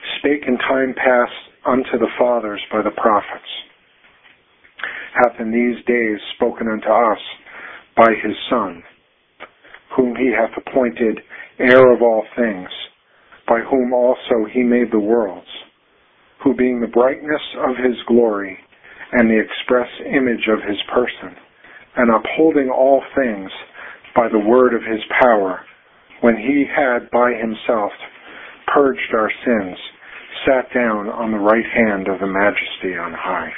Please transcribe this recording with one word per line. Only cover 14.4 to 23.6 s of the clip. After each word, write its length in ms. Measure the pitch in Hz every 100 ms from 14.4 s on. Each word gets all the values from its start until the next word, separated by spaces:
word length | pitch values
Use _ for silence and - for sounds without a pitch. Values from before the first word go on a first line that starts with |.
| 107
he 120 | 127
made 280 | 120 120 117
the 80 | 110
worlds, 480 | 101 117 104 90 - - - _ _ _ _ _ _ _
who 120 | 139
being 260 | 120 127 123
the 60 | 113
brightness 560 | 113 127 143 151 151 - -
of 180 | 123 123
his 180 | 127 113 -
glory 520 | 120 117 101 98 95 _ _ - - -
and 180 | 123 113
the 80 | 110
express 500 | 107 - - 123 123 -
image 480 | - 147 127 110 107
of 140 | 107
his 180 | 101 101 -
person, 480 | 117 123 - 95 - _ _ - - -
and 160 | - 120
upholding 600 | 110 - - 160 147 131
all 340 | 123 131 135 -
things 380 | - 127 101 95 -